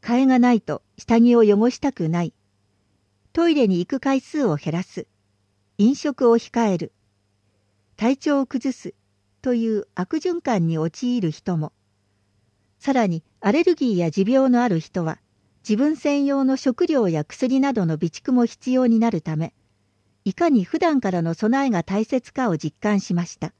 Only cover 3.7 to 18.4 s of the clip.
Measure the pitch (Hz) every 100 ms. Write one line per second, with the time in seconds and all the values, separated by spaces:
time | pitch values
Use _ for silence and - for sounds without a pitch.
3.7 | 180 180 269 269 269 - 311 247 147 -
4.7 | 165 185 - - _ _ _ _ _ _
5.7 | - 208 285 302 254 247 233 - 233 220
6.7 | 180 170 _ _ _ _ _ _ _ _
7.7 | _ _ - 226 269 311 277 269 247 269
8.7 | 247 - - _ _ _ _ 262 240 226
9.7 | 214 - - 180 320 370 349 - 214 165
10.7 | 160 160 - 247 247 175 151 - 170 151
11.7 | _ _ _ _ _ _ _ _ _ _
12.7 | _ - 269 208 165 _ _ - 294 339
13.7 | 330 254 185 170 156 196 262 269 247 240
14.7 | 165 - 190 160 147 _ _ _ _ -
15.7 | 214 294 311 294 285 277 277 262 269 269
16.7 | 240 349 294 202 160 151 - 254 262 277
17.7 | 240 170 156 170 - - 247